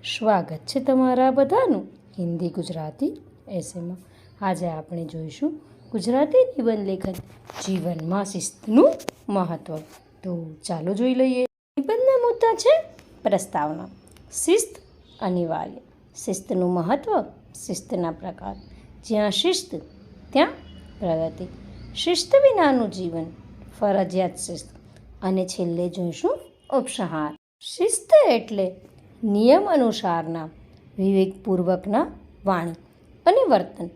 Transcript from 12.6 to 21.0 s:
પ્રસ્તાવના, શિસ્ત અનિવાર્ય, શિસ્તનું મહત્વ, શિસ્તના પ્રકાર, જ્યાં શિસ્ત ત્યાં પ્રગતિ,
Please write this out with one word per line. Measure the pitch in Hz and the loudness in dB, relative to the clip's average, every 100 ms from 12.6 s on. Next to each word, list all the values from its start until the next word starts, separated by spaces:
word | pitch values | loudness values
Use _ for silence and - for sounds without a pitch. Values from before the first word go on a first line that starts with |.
| 466 640 640 - - - | 4 4 2 -14 -20 -4
પ્રસ્તાવના, | - 196 - 170 151 160 185 - - - - | 0 0 0 -2 -2 -4 -10 -16 -20 -20 -14
શિસ્ત | - - 392 - - - - - - | -8 2 2 2 -8 -20 -20 -20 -8
અનિવાર્ય, | 202 180 170 160 160 - - _ _ - | -4 -2 -2 -4 -6 -12 -20 _ _ -14
શિસ્તનું | - 185 - 180 180 | -8 -8 -4 -2 0
મહત્વ, | 180 165 277 440 392 208 - - - - | 0 0 -2 0 -2 -4 -12 -20 -20 -10
શિસ્તના | 185 - 180 175 | -10 -8 -6 -6
પ્રકાર, | 156 190 180 190 196 - - - - - | -6 -12 -12 -12 -14 -16 -20 -20 -20 -4
જ્યાં | 214 208 | 0 0
શિસ્ત | 196 339 359 - 160 - - - - - | 0 0 0 -4 -12 -14 -20 -20 -20 -4
ત્યાં | 277 349 - - - - | 2 2 0 -18 -20 -20
પ્રગતિ, | - | -8